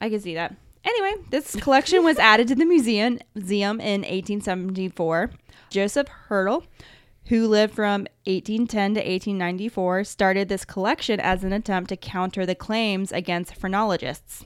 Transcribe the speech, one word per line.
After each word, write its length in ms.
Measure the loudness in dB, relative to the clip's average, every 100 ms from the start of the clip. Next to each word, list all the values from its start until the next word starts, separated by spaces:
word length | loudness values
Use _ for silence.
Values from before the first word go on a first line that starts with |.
I 80 | -4
can 120 | -4
see 140 | -4 -6
that. 180 | -6 -8 -20 _
Anyway, 300 | -4 -2 -2 -4 -4
this 260 | -4 -4 -4
collection 480 | 2 2 4 4
was 140 | 4 6
added 260 | 6 6 6
to 60 |
the 100 | 4
museum, 540 | 6 6 4 2 2 -2 -8
museum 460 | -10 -2 0 0 -2
in 240 | -2 -2
eighteen 360 | -2 -6 -4 -4
seventy-four. 920 | -4 -4 -4 -4 -6 -2 0 0 -2 -6 _ -20 -6
Joseph 380 | -2 0 0 -2 -4 -4
Hurtle, 360 | 0 0 0 -4 -20 -20 -20 _ _ 0
who 200 | 2 4
lived 280 | 4 2
from 320 | 2 0 0 -4 _ -4
eighteen 400 | -4 -2 -2 -2
ten 280 | 0 0
to 60 | 0 -2
eighteen 260 | -4 -4 -4
ninety-four, 680 | -2 -4 -6 -2 0 0
started 440 | -2 0 2 2 0
this 160 | -4
collection 560 | -6 -4 -2 -2 -2 0
as 240 | 0 0
an 80 | -2
attempt 380 | -2 -2 -2 -2
to 60 | -8
counter 500 | -8 -4 -4 -2 -4
the 80 |
claims 580 | -4 -4 -2 0 -2 -2
against 440 | -4 -4 -4 -6 -8
phrenologists. 840 | -4 0 0 0 -4 -8 -12 -16